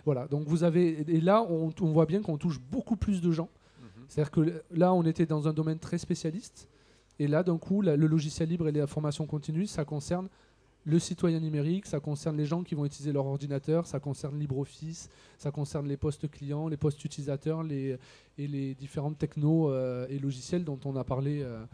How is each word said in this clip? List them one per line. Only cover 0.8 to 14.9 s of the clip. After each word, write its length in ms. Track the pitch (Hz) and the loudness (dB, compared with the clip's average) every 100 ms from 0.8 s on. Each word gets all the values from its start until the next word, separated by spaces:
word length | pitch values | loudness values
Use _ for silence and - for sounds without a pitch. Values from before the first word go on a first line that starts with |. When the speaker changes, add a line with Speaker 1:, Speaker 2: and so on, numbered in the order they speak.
| 175 151 151 | 4 2 2
Speaker 1:
et 100 | 165 | 4
là 220 | 175 220 | 6 6
on, 300 | 202 165 160 - | 4 0 0 0
on 120 | 165 | 4
voit 120 | 156 | 4
bien 160 | 156 196 | 4 2
qu'on 160 | 208 147 | 0 -2
touche 240 | 175 127 | -2 -2
beaucoup 340 | 127 262 - 214 | -6 -4 -2 0
plus 260 | - 185 | 0 2
de 100 | 170 | 2
gens. 160 | 160 165 _ _ - | 2 -2 _ _ -20
Speaker 2:
Mhm. 240 | 113 104 135 | -20 -20 -6
Speaker 1:
C'est-à-dire 240 | 151 147 | -2 2
que 100 | 170 | 4
l-, 200 | 156 165 - | 2 0 -2
là 220 | 165 180 | 4 6
on 100 | 185 | 6
était 200 | 165 160 | 4 2
dans 240 | 156 151 156 | 2 2 0
un 60 | |
domaine 240 | 156 160 160 | 0 -2 -2
très 180 | - 170 | -4 -6
spécialiste, 720 | - 175 160 185 - - - _ _ _ _ - | -4 -4 -4 -6 -10 -18 -20 _ _ _ _ -2
et 80 | 147 | 2
là 160 | 151 | 2
d'un 140 | 180 165 | 2 0
coup 240 | - 196 | 0 2
la, 160 | 185 147 | 4 6
le 100 | 156 | 6
logiciel 440 | 160 147 - 160 | 4 0 -2 -2
libre 180 | 175 156 | 0 0
et 40 | |
la 140 | 147 143 | 2 0
formation 400 | 156 151 143 151 | 0 -2 -2 -4
continue, 400 | 151 151 160 208 | -4 -2 -2 -2
ça 200 | - 143 | -4 -4
concerne 420 | 147 151 175 190 _ _ _ _ _ | -4 -2 -4 -4 _ _ _ _ _
le 140 | 151 165 | 2 2
citoyen 420 | - 175 175 160 | 2 0 0 2
numérique, 460 | 156 151 151 190 - | 0 0 0 0 -2
ça 140 | 147 | -4
concerne 360 | 151 143 160 151 | -2 -2 -2 0
les 80 | |
gens 200 | 147 170 | 0 0
qui 100 | 175 | -2
vont 100 | 151 | -2
utiliser 280 | 143 143 147 | -2 -4 -2
leur 120 | 139 | 0
ordinateur, 640 | 135 139 143 139 - 165 170 | 0 -2 -4 -4 0 0 0
ça 140 | 139 | -4
concerne 380 | 143 131 143 147 | -4 -6 -6 -4
LibreOffice, 680 | 143 135 139 - 156 | -2 -2 -4 -8 -12